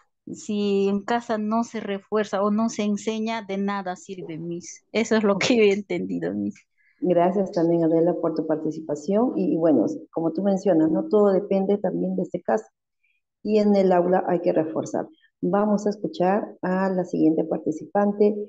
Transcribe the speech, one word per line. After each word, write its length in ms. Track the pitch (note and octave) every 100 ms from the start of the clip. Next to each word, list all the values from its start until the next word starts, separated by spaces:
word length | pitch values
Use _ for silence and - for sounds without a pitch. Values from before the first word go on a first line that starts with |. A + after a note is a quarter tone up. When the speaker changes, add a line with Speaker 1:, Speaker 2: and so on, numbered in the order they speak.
| _ _ -
Speaker 1:
si 540 | F#3+ - G#3 G3+ G3 G3
en 160 | G3+
casa 340 | G3 A#3+ A#3+ A3
no 260 | G#3+ A3+ A#3
se 160 | A3
refuerza 600 | G#3 G3 - G#3 G#3 G3
o 80 | G#3
no 180 | G#3 A3+
se 140 | A3+
enseña, 580 | G#3 G3+ A3 A3 A3 A3+
de 140 | G3 G3
nada 380 | G3+ G3+ F#3 F3+
sirve, 400 | - F#3 E3+ D#3+
Miss. 480 | E3+ E3+ - - _
Eso 240 | G#3+ A3 A3
es 60 |
lo 140 | G#3 G3
que 200 | - A#3+
yo 60 |
he 100 | G#3
entendido, 600 | G3 G3+ F3 F#3+ F3 E3+
Miss. 220 | G#3 G#3 - _ _ _ _ F3
Speaker 2:
Gracias 460 | E3+ E3+ G3+ F#3+
también, 320 | F3 E3 E3+
Adela, 300 | E3 E3 E3 D#3+
por 120 | E3
tu 140 | D#3+ D#3
participación. 840 | D#3 D#3 D#3 - D3 - G3+ B3+ -
Y, 160 | F#3
y 40 | D#3+
bueno, 280 | E3 C3+ - - -
como 200 | - E3
tú 100 | D#3+
mencionas, 480 | G3 F#3+ G3+ E3 D#3+
no 200 | F3+ -
todo 240 | G#3+ G3+
depende 440 | F#3+ - G3 G3 G3+
también 380 | F#3 E3+ F#3 F#3
de 80 |
este 180 | F3 -
caso. 220 | - - - _ _ _ _ _ _ _
Y 160 | G#3 G#3+
en 160 | G#3 G3
el 160 | F#3+
aula 320 | F3+ F3+ F3+ -
hay 140 | E3+
que 120 | F3+
reforzar. 540 | E3 D#3 - - - - - _ _
Vamos 440 | F3+ G3 G#3 G3+ G#3
a 40 |
escuchar 680 | G3+ D#3+ - F3+ G#3 - -
a 280 | F#3 F#3 F#3+
la 140 | F#3
siguiente 400 | F3+ - D#3 D#3+
participante, 920 | - D3+ - D#3 - G3+ G3+ G#3 G#3 G#3